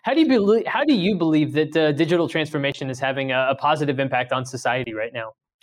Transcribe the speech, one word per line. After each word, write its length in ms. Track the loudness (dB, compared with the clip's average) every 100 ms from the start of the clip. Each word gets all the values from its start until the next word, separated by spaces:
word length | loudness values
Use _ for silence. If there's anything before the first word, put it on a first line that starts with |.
How 100 | -2
do 60 | 2
you 80 | 4
belie-, 380 | 4 4 2 0
how 160 | -2
do 100 | 2
you 240 | 2 2 0
believe 360 | 2 2 2
that, 240 | 0 0 2
uh, 160 | 2
digital 340 | 2 2 2 0
transformation 640 | -2 -4 -2 -4 -4 -6
is 100 | -4
having 320 | -2 -2 -2
a, 160 | 0 0
a 40 | 0
positive 420 | 0 2 0 -2
impact 360 | -2 -2 -2
on 120 | -4 -4
society 480 | -6 -2 -2 -4
right 200 | -6 -6
now? 180 | -6 -10 -14 _ _